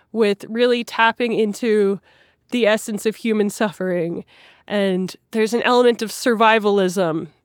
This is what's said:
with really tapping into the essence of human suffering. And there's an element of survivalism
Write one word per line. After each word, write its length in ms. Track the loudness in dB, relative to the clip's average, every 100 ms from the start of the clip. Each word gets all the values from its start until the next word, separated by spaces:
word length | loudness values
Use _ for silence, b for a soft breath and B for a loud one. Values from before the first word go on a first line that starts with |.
| b
with 340 | -2 0 0 -4
really 360 | 0 0 0
tapping 480 | -2 0 0 2 -2
into 680 | 0 -2 -2 0 2 2 -2 b b b b -6
the 160 | 0 2
essence 400 | 0 -2 -4 -4
of 80 | -4
human 340 | -2 0 -2
suffering. 760 | -2 -4 -4 -4 -2 -4 -6 -12 b b b b
And 480 | -2 0 -2 -4 -8 _
there's 240 | -2 0 0
an 80 |
element 400 | 2 4 4 2
of 80 | -4
survivalism 1200 | -4 -2 2 4 4 2 2 0 0 -2 -2 -6 _